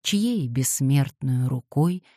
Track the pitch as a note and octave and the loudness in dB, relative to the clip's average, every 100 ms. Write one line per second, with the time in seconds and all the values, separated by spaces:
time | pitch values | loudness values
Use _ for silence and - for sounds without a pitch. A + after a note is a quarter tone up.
0 | - G3+ A3+ A#3 C3 B2 B2+ - C3+ C#3 | 0 0 0 -2 -2 -2 -2 0 2 2
1 | C3+ - C3 B2+ B2+ B2 - - E3 F3+ | 0 -2 -2 0 0 -4 -4 0 0 0
2 | _ | _